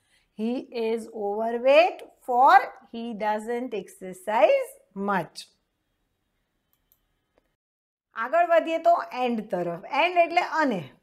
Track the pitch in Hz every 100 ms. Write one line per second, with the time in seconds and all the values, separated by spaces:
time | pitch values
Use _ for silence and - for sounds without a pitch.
0 | _ _ _ - 226 254 - 247 226 226
1 | 226 220 202 208 226 240 262 294 359 -
2 | - _ - 240 277 381 - - _ 233
3 | 233 208 214 214 220 240 247 214 185 -
4 | 185 180 - 220 311 539 494 - _ 196
5 | 202 196 156 - - _ _ _ _ _
6 | _ _ _ _ _ _ _ _ _ _
7 | _ _ _ _ _ _ _ _ _ _
8 | _ 226 240 330 349 330 330 330 330 339
9 | - 254 254 226 208 180 175 170 - 269
10 | 339 349 339 339 349 311 294 190 131 _